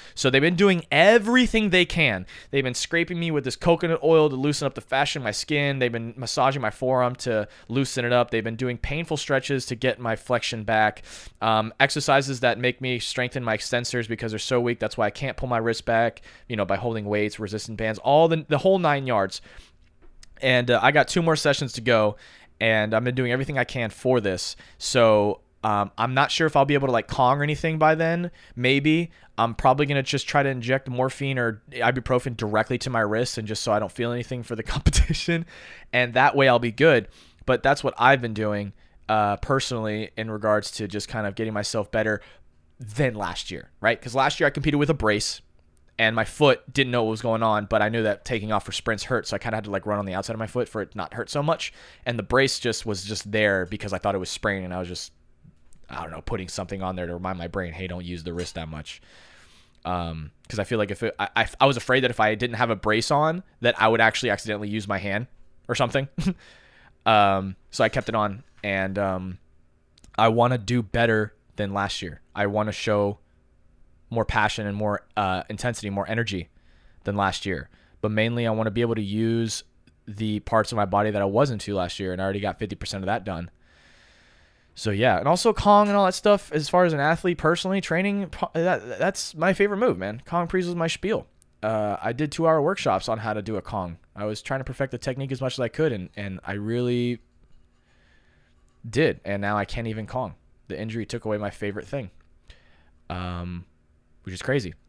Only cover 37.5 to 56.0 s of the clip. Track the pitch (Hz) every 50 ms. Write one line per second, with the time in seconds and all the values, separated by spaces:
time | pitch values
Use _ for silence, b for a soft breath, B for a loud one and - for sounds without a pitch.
37.5 | 127 120 - 135 147 - - 135 - - 120 131 139 127 120 113 107 107 107 104
38.5 | 104 104 104 101 - - _ _ - - - - 110 107 104 101 101 - - -
39.5 | 135 135 - - 127 113 110 107 104 107 110 - - - 110 113 107 104 107 110
40.5 | 104 107 107 - - - 110 95 104 104 - - - 117 104 101 98 - 113 110
41.5 | 107 104 104 - - 113 101 - - 110 107 110 107 101 b b b b b b
42.5 | _ _ _ _ _ - 131 104 107 120 147 127 110 107 98 85 90 - - -
43.5 | 92 - - - _ _ - 110 117 - - 127 110 135 131 - - - 170 143
44.5 | - 151 139 156 143 143 147 135 - 135 110 107 104 107 - - - - - _
45.5 | _ _ _ _ _ _ _ _ _ - 113 110 113 113 110 - - - 151 139
46.5 | 123 - - - 123 143 139 123 123 120 113 110 110 110 120 117 113 113 113 110
47.5 | 107 107 101 98 110 104 104 107 113 117 110 107 101 - - - 127 110 104 110
48.5 | 107 101 - - - - - 120 110 98 - - 131 110 - - 107 101 - 120
49.5 | 110 110 101 104 98 95 - 104 104 104 101 95 90 95 98 - 113 110 113 -
50.5 | - 123 120 - - 110 95 - - 104 85 78 - 117 113 - - 147 143 156
51.5 | 165 - - - B B B B B B B 123 120 113 101 - 120 131 135 127
52.5 | - - - 120 110 - - 113 104 90 92 101 107 98 - 104 104 110 107 104
53.5 | 98 95 90 87 110 101 - 101 98 90 - 104 98 95 92 - - - - 107
54.5 | 98 95 92 90 90 92 90 87 90 - - - - _ _ _ _ _ - -
55.5 | - _ - - - - - - 64 71